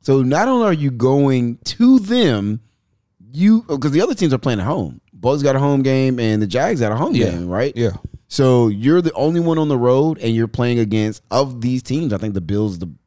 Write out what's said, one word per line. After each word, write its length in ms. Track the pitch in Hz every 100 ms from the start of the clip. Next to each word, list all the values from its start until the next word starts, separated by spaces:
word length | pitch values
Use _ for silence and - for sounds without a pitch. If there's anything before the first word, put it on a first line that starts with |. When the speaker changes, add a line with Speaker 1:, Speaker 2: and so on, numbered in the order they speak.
Speaker 1:
So 200 | - 135
not 240 | 127 147 233
only 180 | 254 220
are 80 |
you 160 | 165 143
going 680 | 120 127 139 139 131 120 117 -
to 340 | - 240 262
them, 640 | 196 247 196 110 101 110 _ _ _ _ _ _ 98
you, 300 | 135 196 220
'cause 280 | 220 143 143
the 100 | 143
other 140 | 294 269
teams 180 | 170
are 40 | 127
playing 200 | 139 107
at 40 | 95
home. 360 | 156 85 60 _ -
Bucs 240 | 123 143
got 120 | 139 135
a 40 |
home 240 | 143 143
game 340 | 135 131 131 123
and 240 | 113 107
the 60 | 104
Jags 320 | 101 165 180
got 140 | 110
a 20 | 110
home 180 | 175
Speaker 2:
Yeah. 180 | 139 107
Speaker 1:
game, 180 | 85 87
right? 240 | 92 135 117
Speaker 2:
Yeah. 160 | 113 95 - - _
Speaker 1:
So 400 | - 135 123 113
you're 320 | 101 120 175
the 100 | 165
only 280 | 101 147 170
one 160 | 170 160
on 100 | 151
the 100 | 135
road 400 | 123 131 156 160
and 140 | 113
you're 140 | 113 117
playing 320 | - 120 120
against, 420 | 107 110 107 107 _
of 300 | 123 139 123
these 220 | 120 127
teams, 300 | 113 135 160
I 40 | 101
think 160 | 110
the 80 | 95
Bills 380 | 82 101 107 90
the 100 | 87 67